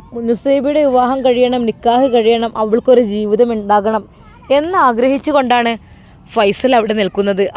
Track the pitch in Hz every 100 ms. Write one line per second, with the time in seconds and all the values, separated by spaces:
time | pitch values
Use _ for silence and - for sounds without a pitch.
0 | - 233 233 233 277 277 269 294 294 254
1 | 247 269 262 240 247 254 233 - 233 240
2 | 269 233 220 233 226 226 220 226 254 247
3 | 226 208 208 202 240 220 202 208 202 220
4 | 208 - - - - 277 320 370 277 226
5 | 262 269 302 285 254 240 233 226 - -
6 | - - - - 202 - 262 254 214 214
7 | 190 202 202 196 196